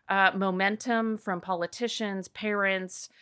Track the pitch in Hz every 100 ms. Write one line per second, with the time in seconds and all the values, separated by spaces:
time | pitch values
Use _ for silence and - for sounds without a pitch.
0 | - 196 190 196 190 185 196 214 254 226
1 | 226 214 - 175 190 180 170 - 233 -
2 | 214 196 180 - 214 208 196 190 185 -
3 | - _